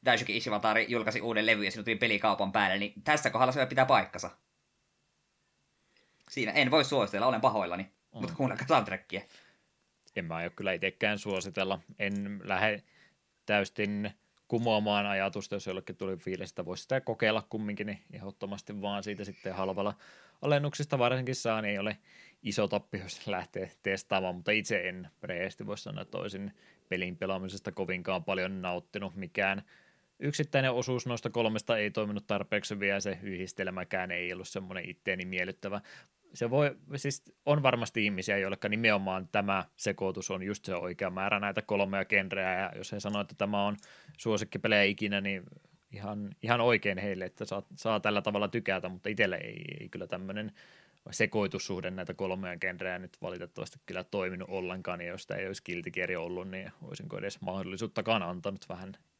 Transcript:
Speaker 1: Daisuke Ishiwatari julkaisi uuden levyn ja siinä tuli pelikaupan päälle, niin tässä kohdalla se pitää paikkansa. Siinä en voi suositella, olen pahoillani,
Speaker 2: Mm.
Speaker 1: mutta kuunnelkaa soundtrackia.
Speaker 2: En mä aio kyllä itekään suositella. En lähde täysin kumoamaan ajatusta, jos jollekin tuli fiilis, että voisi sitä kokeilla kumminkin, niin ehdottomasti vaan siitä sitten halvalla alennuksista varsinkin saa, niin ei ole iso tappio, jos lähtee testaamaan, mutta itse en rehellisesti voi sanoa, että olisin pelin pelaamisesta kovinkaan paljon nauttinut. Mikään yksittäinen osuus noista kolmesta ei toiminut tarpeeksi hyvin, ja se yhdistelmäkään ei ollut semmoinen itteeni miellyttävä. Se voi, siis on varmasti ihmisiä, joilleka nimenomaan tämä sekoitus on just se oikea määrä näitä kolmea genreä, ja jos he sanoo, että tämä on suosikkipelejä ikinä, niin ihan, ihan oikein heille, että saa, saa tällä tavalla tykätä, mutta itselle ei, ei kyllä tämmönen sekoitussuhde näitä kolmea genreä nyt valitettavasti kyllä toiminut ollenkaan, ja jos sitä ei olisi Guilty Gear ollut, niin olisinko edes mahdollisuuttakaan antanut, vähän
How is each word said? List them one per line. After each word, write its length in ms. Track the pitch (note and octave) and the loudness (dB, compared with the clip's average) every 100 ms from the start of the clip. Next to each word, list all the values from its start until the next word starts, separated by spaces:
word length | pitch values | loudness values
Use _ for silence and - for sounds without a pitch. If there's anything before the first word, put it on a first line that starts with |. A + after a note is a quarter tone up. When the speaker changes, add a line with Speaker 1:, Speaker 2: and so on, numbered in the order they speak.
| - | 6
Speaker 1:
Daisuke 280 | A#2+ A#2+ | 4 4
Ishiwatari 520 | G2+ A#2 G#2 A2 A2 A2 | -2 0 2 4 4 4
julkaisi 320 | A#2+ G#2+ A2 | 2 0 0
uuden 240 | A2+ A2 A2 | 0 2 4
levyn 200 | A2 G2+ | 4 2
ja 60 | |
siinä 120 | G2+ | -2
tuli 120 | G#2 A2 | -2 2
pelikaupan 560 | A#2 G#2 A2 G2 G2 | 2 4 4 2 2
päälle, 280 | G#2+ G2+ G2 | 4 4 2
niin 140 | G2+ - | -2 -6
tässä 260 | - D3+ C3 | 2 2 4
kohdalla 220 | A2+ B2 | 4 4
se 140 | C#3 B2+ | 4 2
pitää 200 | C3 C3 | 4 6
paikkansa. 440 | B2+ F#2 F2+ - - _ _ _ _ _ _ _ _ _ _ _ _ _ _ _ _ _ _ - | 6 4 -4 -10 -12 _ _ _ _ _ _ _ _ _ _ _ _ _ _ _ _ _ _ -10
Siinä 220 | - A2 | -2 2
en 200 | C#3+ B2+ | 4 6
voi 140 | D#3 C3+ | 6 6
suositella, 420 | C#3 G2+ G2+ B2 | 4 4 4 4
olen 140 | A#2 | 6
pahoillani, 420 | B2+ A2 F2+ F2 | 4 4 0 -2
Speaker 2:
Mm. 360 | G2 _ _ - | -6 _ _ -8
Speaker 1:
mutta 160 | F#2+ E3+ | -6 0
kuunnelkaa 320 | C3 G#2 C3 | 0 0 6
soundtrackia. 540 | D3+ G2+ F#2+ - F2+ - - - _ _ _ _ _ - - | 6 6 -4 -4 -8 -8 -20 -20 _ _ _ _ _ -10 -8
Speaker 2:
En 100 | E2+ | -4
mä 100 | E2 | -4
aio 140 | E2+ | -6
kyllä 240 | - G2+ | -4 -2
itekään 460 | F2+ F#2+ - G#2+ G#2 | 0 0 0 0 0
suositella. 600 | G#2 F#2+ F#2+ F2+ F#2+ F#2+ - - | -2 -2 -2 -2 0 0 -4 -4
En 420 | G2+ G2+ G2+ G2+ | -2 -2 -4 -6
lähde 400 | G2 F#2 G#2+ G#2 - _ - _ _ _ - | -2 2 2 0 -8 _ -20 _ _ _ 2
täysin 680 | G#2 G2 - G#2 G#2 G#2 - _ _ _ | 2 2 0 -2 0 -4 -8 _ _ _
kumoamaan 580 | A#2 A#2 G#2+ G#2 G#2 G2+ | 0 4 4 4 2 2
ajatusta, 500 | G2 G2 G2 G2 G2+ | 2 0 -2 -4 -6
jos 120 | G2 | -4
jollekin 280 | F#2+ - F#2 | -6 -6 -6
tuli 220 | G2 F#2 | -4 -4
fiilis, 320 | F#2 F#2 F#2 | -4 -6 -6
että 160 | - F2 | -8 -6
voisi 180 | F2+ | -8
sitä 180 | - C3+ | -2 -2
kokeilla 460 | - A2 A2 G#2+ - | -2 2 4 4 0
kumminkin, 380 | A2 G#2 G2+ G#2 | -6 -4 -4 -6
niin 140 | G2 _ | -6 _
ehdottomasti 680 | G#2 G2 - G2 G2+ - G#2 | -12 -12 -8 -8 -8 -10 -6
vaan 220 | G2+ G2+ | -4 -4
siitä 200 | G2+ G2 | -6 -6
sitten 300 | G2+ F#2 G2 | -8 -8 -8
halvalla 400 | F#2 F#2+ F#2+ G2+ G#2 - - - _ | -4 -2 0 -2 -4 -14 -20 -20 _
alennuksista 580 | C#3+ D3 C#3+ - D3 C3+ | 2 2 2 -4 -2 2
varsinkin 360 | A#2+ B2+ B2+ C3 | 4 2 -2 -2
saa, 260 | A#2 A2 | 0 0
niin 100 | G#2+ | 0
ei 80 | G2+ | -2
ole 180 | G2+ G2+ _ - - _ | -2 -4 _ -20 -20 _
iso 240 | G#2 G2+ G#2 | -4 2 2
tappio, 360 | G#2 - G2 | 2 -2 -8
jos 240 | F#2 - - | -8 -10 -4
lähtee 440 | F#2+ F2 - F#2 - | -4 -4 -8 -8 -6
testaamaan, 520 | - F#2+ - G2 F#2 F2+ | -2 -2 0 0 0 -2
mutta 160 | F2 | 2
itse 380 | G#2+ G2+ G#2 F#2 | 2 2 0 0
en 200 | F#2 F2+ _ | -6 -10 _
rehellisesti 420 | - F2 F#2+ - G#2 | -6 -2 -4 -4 -8
voi 120 | G#2 | -8
sanoa, 240 | - G2+ | -6 -8
että 160 | F#2+ F#2 | -6 -6
olisin 360 | F#2 G2 G2+ - - _ _ | -4 -6 -8 -10 -20 _ _
pelin 280 | F#2 F2+ F2 | -2 -2 -2
pelaamisesta 540 | F#2+ F#2+ F#2+ F#2+ - | -2 -2 -4 -6 -8
kovinkaan 520 | F2+ F#2 F#2 F2 F#2 | -4 -2 -2 0 -2
paljon 380 | E2 F#2+ F#2 F#2+ | 0 0 0 -2
nauttinut. 540 | F2+ F2+ - G#2 G2 F2 | -2 -4 -4 -8 -6 -6
Mikään 480 | F#2 - F#2+ G2 - - _ _ _ _ | -6 0 2 2 -6 -20 _ _ _ _
yksittäinen 520 | C#3 D3 D3 C#3 C3 | -4 0 2 4 4
osuus 340 | B2 B2 B2 B2+ | 2 0 -2 -2
noista 240 | A#2+ A#2 | -4 -2
kolmesta 480 | A#2 A2+ A2 - A#2 | 2 2 2 2 2
ei 140 | G#2 | 2
toiminut 360 | G2+ G#2+ G#2 - | 0 -2 -2 -2
tarpeeksi 480 | G2+ G2+ G#2+ - G#2 | -2 2 -2 0 0
hyvin, 140 | G2 | 2
ja 120 | G2 | 2
se 180 | G2+ F2+ | 0 -4
yhdistelmäkään 880 | G2 F2+ F#2 - F#2+ F#2 F2+ F#2+ F2+ | -6 -6 -6 -4 -4 -4 -2 -2 -2
ei 220 | F2 F2 | -2 -4
ollut 140 | F2+ F#2 | -6 -6
semmoinen 420 | G2+ F#2+ F#2 F2+ | -8 -6 -8 -8
itteeni 360 | F2 - F#2 F2+ | -8 -2 -2 -2
miellyttävä. 560 | F#2 F2+ F#2+ G2+ G2+ - - - _ _ | -2 -2 -4 -6 -6 -8 -20 -20 _ _
Se 160 | - A#2 | -4 0
voi, 280 | C3 D3 C3 - C#3 | 4 4 0 -10 -6
siis 280 | C#3 C3 - - - | -4 -4 -10 -8 2
on 180 | D3 | 6
varmasti 420 | C3 B2 A#2 - G#2 | 6 4 2 0 0
ihmisiä, 320 | F#2+ F#2 G2+ | 0 0 2
joilleka 320 | F#2+ G2 G#2 | 2 0 0
nimenomaan 580 | G#2+ A2+ G#2 F#2+ F#2 F2+ | 2 4 4 2 -2 0
tämä 340 | G#2 G2+ G2 F2+ _ | 0 2 0 -2 _
sekoitus 560 | - G2 G2 F#2+ F#2+ | -2 0 -2 -2 -4
on 120 | F#2+ | -4
just 220 | F#2 G2+ - | -4 -6 -4
se 100 | F2+ | -4
oikea 340 | F2+ E2+ F#2+ | -4 -4 -4
määrä 300 | F#2 G2 G#2 | -2 0 2
näitä 220 | G2+ G2 | 0 -2
kolmea 440 | - G2+ G2 G2 F#2 | 0 2 2 2 4
genreä, 540 | G2+ F#2+ G2 F#2 F#2 | 2 2 -2 0 0
ja 120 | F#2+ - | -2 -6
jos 160 | - | -8
he 80 | G#2 | -6
sanoo, 220 | G2+ G#2 | -4 -2
että 140 | G2+ - | -4 -2
tämä 280 | G2+ G#2 G2+ | 0 2 0
on 120 | G#2 - - - - | -2 -10 -20 -20 -6
suosikkipelejä 680 | A#2 G#2 G#2+ G#2 A2+ G#2+ | 0 0 0 -2 4 6
ikinä, 380 | G2+ G2+ G#2 G2+ | 6 4 0 0
niin 220 | G2 F#2+ - - _ _ _ | -2 -4 -8 -20 _ _ _
ihan, 440 | G2+ G#2 G#2 G#2 G2 | -10 -8 -6 -8 -8
ihan 180 | A2 A#2+ | 2 4
oikein 360 | A#2+ A2+ G2+ F#2 | 6 4 2 -2
heille, 280 | G2+ F#2 F#2 | -2 -4 -6
että 200 | - G2 | -8 -6
saa, 180 | G2 - - | -6 -8 -6
saa 240 | A2+ G#2+ | 0 2
tällä 220 | G#2+ G#2 | 4 2
tavalla 260 | G2+ G#2 G2+ | 2 0 0
tykätä, 420 | A#2 G2+ F#2+ F#2 | -2 -2 -2 -4
mutta 200 | F#2 G2+ | -8 -6
itselle 260 | G#2+ G#2 F2+ | 2 2 2
ei, 300 | - - - - | -6 -10 -12 -12
ei 100 | - | -12
kyllä 180 | - - | -10 -8
tämmönen 440 | F2+ F#2+ G#2 G#2+ - - - _ _ - | -8 -6 -8 -8 -12 -20 -20 _ _ -12
sekoitussuhde 800 | - G#2+ A2 G2 F#2+ - F#2 F2+ | 0 0 2 0 -2 -4 -4 -4
näitä 220 | F#2 F2+ | -6 -8
kolmea 440 | F2 F#2+ F#2 F#2 F2 | -4 -4 -4 -6 -6
genreä 420 | F#2+ F2+ F#2 F2+ | -6 -4 -6 -6
nyt 180 | F2+ - | -10 -10
valitettavasti 560 | F#2+ F2+ F2+ - - - - | -8 -8 -10 -10 -10 -12 -10
kyllä 180 | F#2 | -8
toiminut 460 | F2+ G2+ F#2 F2+ F#2 | -4 -2 -2 -4 -6
ollenkaan, 520 | F#2+ F2+ F#2 F2+ F2+ | -4 -4 -6 -6 -6
ja 60 | F2 | -6
jos 140 | F2+ | -8
sitä 140 | - G2 | -6 -4
ei 120 | F#2+ | -4
olisi 160 | G2 - | -6 -6
Guilty 260 | F2 F2 | -6 -6
Gear 180 | F2 F2+ F2+ | -4 -2 -2
ollut, 320 | E2+ F2+ F#2+ | -4 -6 -6
niin 220 | F#2+ F#2+ - | -8 -12 -14
olisinko 360 | - - - G2+ | -14 -12 -10 -6
edes 240 | G2+ - | -8 -6
mahdollisuuttakaan 840 | F#2+ F#2+ F#2+ F#2 A2+ - A2 A2+ | -6 -4 -4 -6 -4 -2 2 2
antanut, 460 | F2 F2+ G2+ G2 - | 0 -4 -6 -8 -10
vähän 240 | F2+ F#2+ G2 _ | -12 -12 -16 _